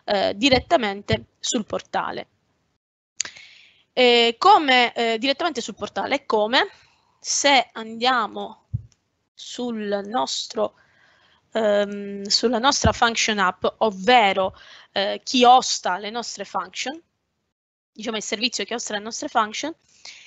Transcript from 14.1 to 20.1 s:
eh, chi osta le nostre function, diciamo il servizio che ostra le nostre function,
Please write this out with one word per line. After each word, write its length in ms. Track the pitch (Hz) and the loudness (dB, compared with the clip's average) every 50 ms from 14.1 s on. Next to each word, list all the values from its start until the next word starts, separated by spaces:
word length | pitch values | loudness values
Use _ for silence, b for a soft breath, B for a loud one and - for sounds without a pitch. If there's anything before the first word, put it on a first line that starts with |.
| 254 247 214 196 190 190 190 185 B B B B B B B B | 6 6 6 4 2 0 -2 -4 B B B B B B B B
eh, 300 | - 202 196 208 208 202 | -6 -4 -4 -4 -4 -8
chi 220 | - - - 254 240 | -6 -2 2 6 8
osta 540 | 240 254 254 - - - - - 202 180 190 | 8 8 8 6 2 -4 -4 -4 -4 -4 -4
le 120 | 214 208 | -6 -8
nostre 340 | 226 240 220 - - 208 196 | -8 -8 -8 -10 -10 -12 -12
function, 560 | - - 190 175 - - - - 254 302 339 _ _ _ _ _ _ _ _ _ _ _ _ _ _ _ _ _ _ | -8 -8 -8 -8 -8 -8 -8 -8 -8 -10 -12 _ _ _ _ _ _ _ _ _ _ _ _ _ _ _ _ _ _
diciamo 240 | _ 226 202 240 220 | _ -12 -8 -8 -6
il 80 | 214 - | -6 -6
servizio 400 | - - 208 233 240 - - 202 | -6 -6 -4 -4 -4 -4 -4 -6
che 100 | - 220 | -6 -8
ostra 220 | 240 - - 214 | -8 -8 -8 -8
le 80 | 202 208 | -8 -10
nostre 240 | 233 - - 294 302 | -10 -12 -10 -8 -2
function, 440 | - 240 214 214 214 - - 302 330 _ _ B B B B B | 0 0 0 -2 -4 -8 -8 -8 -10 _ _ B B B B B